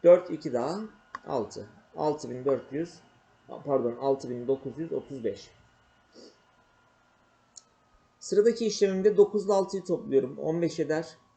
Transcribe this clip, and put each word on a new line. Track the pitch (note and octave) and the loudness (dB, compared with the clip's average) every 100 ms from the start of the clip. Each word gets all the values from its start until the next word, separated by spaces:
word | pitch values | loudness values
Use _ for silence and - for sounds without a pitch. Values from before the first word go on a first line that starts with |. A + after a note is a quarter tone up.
| E3+ | 10
Dört, | F3+ F3 | 8 6
iki | D3 D3 | -8 -4
daha | A#2+ B2+ F#3 A3 - _ - - | -4 -4 -6 -10 -16 _ -18 -6
altı. | C3+ G#2 G#2 G2+ - _ - | -4 -4 -10 -16 -20 _ -4
Altı | D3+ D3 B2 | -2 -2 -6
bin | B2 | -6
dört | C3 C3 - | -2 -2 -2
yüz, | C#3 E3+ - _ _ _ _ _ | -8 -8 -10 _ _ _ _ _
pardon, | - - C3+ A#2 A#2+ | -14 -2 0 0 -2
altı | C3+ C3+ B2 | -2 -2 -2
bin | B2 A#2+ | -8 -2
dokuz | C3+ C#3 A#2+ | -4 -4 -10
yüz | E3 | -6
otuz | C#3+ - C#3 | -8 -8 -8
beş. | A2 G2+ - _ _ _ _ _ _ - - _ _ _ _ _ _ _ _ _ _ _ _ - _ _ _ _ _ _ | -6 -6 -14 _ _ _ _ _ _ -20 -20 _ _ _ _ _ _ _ _ _ _ _ _ -20 _ _ _ _ _ _
Sıradaki | - F#3+ A3 A3+ A3+ | -2 4 4 2 -2
işlemimde | G3+ G3 F#3+ G3 F#3+ | 2 0 4 2 6
dokuz | G3+ G#3 | 4 4
ile | F#3+ | 2
altıyı | G3 F#3+ G3 | 2 2 -4
topluyorum. | F3 E3+ D3 C3+ B2+ C#3+ | -4 -4 2 0 0 -6
On | D3 E3 | -4 -2
beş | E3+ - | -2 -2
eder. | D3 D#3 E3 - _ | -2 -2 -4 -14 _